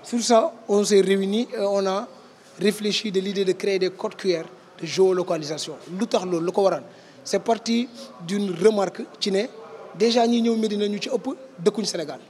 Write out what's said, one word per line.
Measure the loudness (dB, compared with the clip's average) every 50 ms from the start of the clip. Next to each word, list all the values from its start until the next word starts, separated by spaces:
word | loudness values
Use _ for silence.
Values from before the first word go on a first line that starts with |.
Sur | -10 -4 -4 -2
ça, | 2 6 6 6 6 4 -4 -8 -4
on | 0 2 2 4
s'est | 6 6 4
réunis | 6 6 2 2 2 0 0 -2 -2 -2 -4
et | -2
on | -2 0 0 0 0
a | 0 -2 -2 -4 -8 -16 -20 -20 -20 -20 -20 -20 -20 -8 0
réfléchi | 0 0 0 2 -2 -2 -2 -2 -4 -2
de | -2 -2
l'idée | -2 0 -2 0 0
de | 0
créer | 0 0 0 -2 0 0
des | 0 -2
codes | -4 -6 -8 -8 -8
Q | -4 0 0 0 0
R | -2 -10 -16 -20 -20 -20 -16 -12
de | -10
géolocalisation. | -4 2 4 4 4 4 2 0 -2 -2 -4 -2 -6 -8 -8 -8 -10 -10 -14 -12 -12 -6 -6
Lu | -4
tax | 0 0 -2 0
loolu, | 0 -2 -2 -2
lu | 0
ko | 0 2
waral, | 2 2 2 0 -6 -12 -20 -20 -20 -20 -20 -18
c'est | -6 -4 -2 -2
parti | 0 0 -2 -2 0 0 0 0 -2 -4 -10 -16 -18 -18 -16 -14 -8
d'une | -4 -2 -2 -2 -2 -2
remarque | 4 4 4 4 4 -2 -2 -4 -10 -14 -14 -8 -6
ci | -4 0
ne | 0 0 -2 -2 -8 -16 -18 -18 -18 -18 -18 -16 -2 2
déjà | 2 4 4 4 4
ñi | 4 4 2
ñëw | 2 2 2
Médina | 2 0 0 0 -2 -2 -2
ñu | -2 -4
ci | -4 -4
ëpp | -4 -4 -4 -6 -10 -10 -14 -20 -16 0
dëkkuñ | 0 0 0 2 -4
Sénégal. | -4 -4 -6 -8 -8 -10 -14 -16